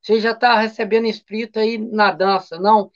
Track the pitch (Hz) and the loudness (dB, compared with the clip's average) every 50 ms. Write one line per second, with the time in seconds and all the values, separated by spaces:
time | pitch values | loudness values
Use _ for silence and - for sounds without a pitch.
0 | _ - 214 226 208 226 220 226 247 247 233 214 220 220 220 - 226 196 214 226 | _ 0 0 0 0 -2 -2 0 2 2 2 2 0 -2 -4 -6 -4 0 0 0
1 | 226 226 214 214 _ _ 202 220 233 220 _ 220 220 220 233 220 214 247 226 214 | 0 -2 -6 -6 _ _ -8 -8 -8 -6 _ -2 -2 -2 -2 -4 -8 -6 -2 0
2 | 208 196 180 151 190 196 196 185 - - 165 165 185 208 220 214 196 190 _ | 0 0 2 0 0 0 0 -2 -4 -8 -10 -2 2 4 4 2 2 -2 _